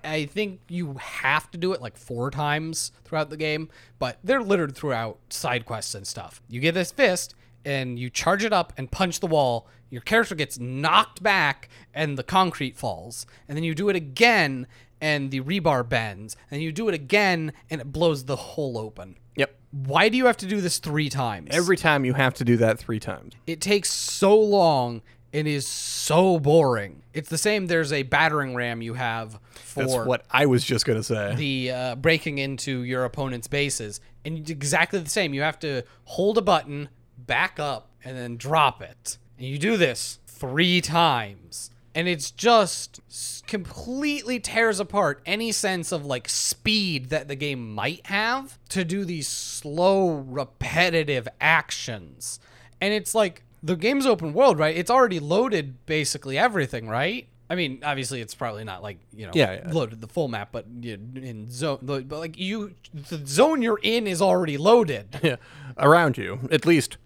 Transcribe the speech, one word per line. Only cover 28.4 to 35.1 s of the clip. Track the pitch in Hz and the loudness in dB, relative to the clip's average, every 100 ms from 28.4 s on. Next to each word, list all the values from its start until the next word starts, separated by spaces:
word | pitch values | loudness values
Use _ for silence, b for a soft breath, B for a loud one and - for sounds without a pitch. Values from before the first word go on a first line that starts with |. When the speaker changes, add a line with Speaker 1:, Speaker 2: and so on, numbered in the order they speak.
| 135 | -2
Speaker 1:
ram | 123 120 117 | -2 -2 -4
you | 117 | -6
have | 123 123 113 110 110 _ | -4 -4 -4 -8 -14 _
for | - - - | -20 -12 -4
Speaker 2:
That's | 131 127 117 | 0 0 2
what | 123 - | 0 2
I | 127 143 | 4 6
was | 123 | 6
just | - 120 - | 4 0 2
gonna | 110 | 0
say. | 104 110 101 | 0 -2 0
Speaker 1:
the, | 120 147 131 127 | -2 -2 -2 -2
uh, | 127 127 120 | -4 -4 0
breaking | 151 160 160 139 | 2 2 0 -4
into | 135 131 - 127 | -4 -4 -4 -4
your | 123 127 | -2 -2
opponent's | 123 - 135 123 - | -2 -4 -6 -6 -4
bases. | 143 143 - 107 101 b b | -2 -2 -2 -8 -12 b b
And | 151 160 | -10 -8
it's | 151 | -8
exactly | 151 143 165 170 196 | -6 0 2 2 -2
the | 156 | -2